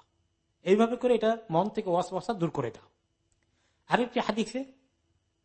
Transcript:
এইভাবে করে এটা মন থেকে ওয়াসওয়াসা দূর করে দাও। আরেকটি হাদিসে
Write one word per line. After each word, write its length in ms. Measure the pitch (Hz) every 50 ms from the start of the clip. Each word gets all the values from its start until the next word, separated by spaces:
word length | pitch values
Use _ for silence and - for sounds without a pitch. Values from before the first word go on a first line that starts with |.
| _ _ _ _ _ _ _ _ _ _ _ _ -
এইভাবে 320 | 175 196 214 226 226 247
করে 200 | 240 - 247 240
এটা 220 | 220 220 220 226 226 - -
মন 200 | 160 165 190 214
থেকে 200 | 208 220 202 190
ওয়াসওয়াসা 440 | 170 175 175 - 190 180 - - 226
দূর 160 | 190 165 156
করে 220 | - 147 127 113
দাও। 180 | - - - _ _ _ _ _ _ _ _ _ _ _ _ _ _ _ _ _ _ _ _ -
আরেকটি 320 | 160 202 247 240 - 254
হাদিসে 460 | - - 208 226 226 - - 254 269 - - _ _ _ _ _ _ _ _ _ _ _ _ _